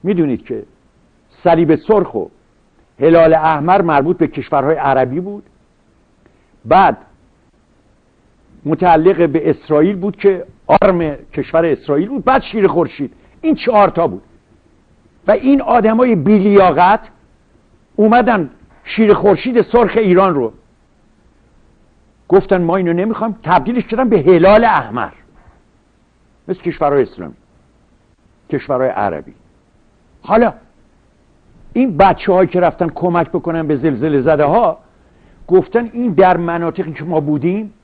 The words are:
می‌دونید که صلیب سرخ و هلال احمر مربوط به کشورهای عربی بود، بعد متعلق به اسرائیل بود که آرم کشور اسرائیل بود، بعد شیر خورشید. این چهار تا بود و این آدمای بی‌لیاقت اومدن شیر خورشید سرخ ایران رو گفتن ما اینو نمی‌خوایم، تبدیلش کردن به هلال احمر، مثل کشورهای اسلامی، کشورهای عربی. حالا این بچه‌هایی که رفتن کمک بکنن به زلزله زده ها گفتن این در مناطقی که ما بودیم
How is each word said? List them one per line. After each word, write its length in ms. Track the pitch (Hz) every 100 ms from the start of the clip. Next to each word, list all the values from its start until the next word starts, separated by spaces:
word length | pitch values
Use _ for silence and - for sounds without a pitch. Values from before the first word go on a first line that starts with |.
می‌دونید 420 | 170 185 151 117 -
که 180 | 113 104 _ _ _ _ _ _ _
صلیب 320 | 175 165 165 156
سرخ 400 | - 214 180 110
و 100 | 85 _ _ _ _ _ _ _
هلال 340 | 143 165 165
احمر 480 | 160 160 156 156 196
مربوط 360 | 170 147 147 180
به 100 | 156
کشورهای 480 | - 120 143 135 156
عربی 440 | 143 131 127 139
بود، 240 | 185 202 _ _ _ _ _ _ _ _ _ _ _ _ 110
بعد 320 | 170 180 117 _ _ _ _ _ _ _ _ _ _ _ _ _ _ _ - 143
متعلق 640 | 151 180 165 165 170 170
به 200 | 151 156
اسرائیل 460 | - - 151 165 202
بود 200 | 196 -
که 300 | 196 185 - _ -
آرم 480 | - 202 180 160 139
کشور 500 | - - 131 160 170
اسرائیل 440 | 135 - 143 202
بود، 140 | 269
بعد 180 | 220 262
شیر 260 | - 220 190
خورشید. 460 | 151 151 - 139 _ _ _
این 140 | 320 254
چهار 340 | - 220 196
تا 180 | - 165
بود 140 | 95 _ _ _ _ _ _ _ _ _ _ -
و 40 |
این 300 | 208 262 277
آدمای 540 | - 240 214 226 254 208
بی‌لیاقت 840 | 143 208 196 202 185 143 180 220 - _ _ _ _ _ _ _ _ -
اومدن 540 | 214 240 233 220 151 _ _ _
شیر 300 | - - 220
خورشید 480 | 208 202 190 254 240
سرخ 300 | 190 240 214 226
ایران 380 | 214 180 190 147
رو 180 | 117 - _ _ _ _ _ _ _ _ _ _ _ _ _ _ _ _ _
گفتن 340 | 190 - 190
ما 140 | 170 185
اینو 180 | 175
نمی‌خوایم، 420 | 175 202 226 226 208
تبدیلش 400 | 151 180 - 240
کردن 260 | - 226 254
به 100 | 196
هلال 440 | 143 180 180 214
احمر، 480 | 233 175 113 117 101 - _ _ _ _ _ _ _ _ _ _ _ _ -
مثل 140 | 180
کشورهای 420 | 175 151 147 143
اسلامی، 300 | 113 - 82 - _ _ _ _ _ _ _ _ _ _ _
کشورهای 400 | 143 - 131 131
عربی. 440 | 95 104 78 - - _ _ _ _ _ _ _ _
حالا 320 | - 214 233 - _ _ _ _ _ _ _ _ _ _ -
این 240 | - 262 151
بچه‌هایی 500 | 190 170 - 185 185
که 120 | 180
رفتن 300 | 175 - 170
کمک 400 | - 180 170 165
بکنن 380 | 175 165 165 156
به 80 | 143
زلزله 440 | 156 123 156 143
زده 240 | 131 151 147
ها 320 | 190 208 - _ _ _ _ _ _ -
گفتن 420 | 180 185 233 233
این 200 | 233 247
در 240 | 160 185 175
مناطقی 540 | 170 170 170 170 170
که 120 | 151
ما 160 | 156 160
بودیم 540 | 147 151 156 196 214 _